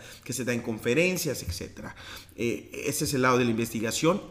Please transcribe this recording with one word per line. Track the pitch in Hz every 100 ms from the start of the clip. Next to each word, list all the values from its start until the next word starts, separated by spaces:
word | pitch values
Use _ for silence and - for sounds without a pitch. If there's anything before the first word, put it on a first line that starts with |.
| - -
que | -
se | 123 120
da |
en | 120
conferencias, | 113 110 120 135 180 180 151 120
etcétera. | - - - - 110 - - - - -
Eh, | 117 82 - - -
ese | - 147
es |
el | 131
lado | 127 123
de | 123
la |
investigación | 110 113 120 113 - 156 202 -